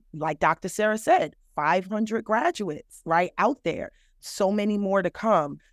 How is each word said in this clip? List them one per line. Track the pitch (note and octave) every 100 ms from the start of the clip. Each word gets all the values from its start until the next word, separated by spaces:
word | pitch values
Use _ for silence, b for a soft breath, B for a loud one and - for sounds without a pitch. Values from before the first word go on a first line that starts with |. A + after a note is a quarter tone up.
| _
like | D#3 D#3 D3+
Doctor | D#3 E3 F#3
Sarah | - G#3+ A3
said, | C#4 F#4 D#3+ _ _ -
five | D3+ F#3 F#3
hundred | G#3+ A3 A3 G#3+
graduates, | A3 E4+ E4+ F#3+ D3+ - - D#3+
right, | E3 F3+ -
out | G#3 D4
there, | E3+ D3+ - _ _ _
so | - - G3
many | G#3 G#3 G#3
more | G3 G3
to | F3
come, | - A3 F#3 D3 D3+ b